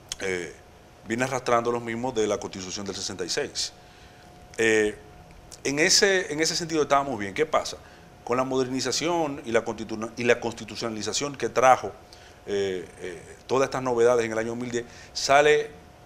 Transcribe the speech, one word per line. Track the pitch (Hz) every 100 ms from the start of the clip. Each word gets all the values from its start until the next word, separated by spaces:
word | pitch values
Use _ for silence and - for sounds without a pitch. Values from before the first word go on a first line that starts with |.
| - -
eh, | 98 90 80 - - - - - -
viene | 117
arrastrando | 131 131 127 117 117
los | 120
mismos | 117 117 127 113
de | 104
la | 101
Constitución | 95 98 92 95 101
del | 95
sesenta | 92 92 87
y |
seis. | - 127 - - - - - - - - - - -
Eh, | 113 110 107 104 - - - - - -
en | 131 143
ese, | 180 - 202 190 180
en | 147
ese | 160 175
sentido | 165 156
estábamos | 139 143 139 110
bien. | 98
¿Qué | 95 156
pasa? | 120 - - - - - -
Con | - 123
la |
modernización | 131 131 127 131 127 - 151 170 151 143 117
y |
la | 113 113
constitu-, | 110 107 107 113 117
y |
la | 120 120
constitucionalización | 117 110 104 104 117 110 104 98 143 135
que | 117
trajo, | 117 131 123 98 - - - - - -
eh, | 101 98 92 82 -
eh, | 90 82 - - -
todas | 127 -
estas | 135
novedades | 127 117 117 120 113
en |
el | 110
año | 117
dos | 120
mil | 123
diez, | 117 117 - -
sale | - - 139 147 151 147 - - -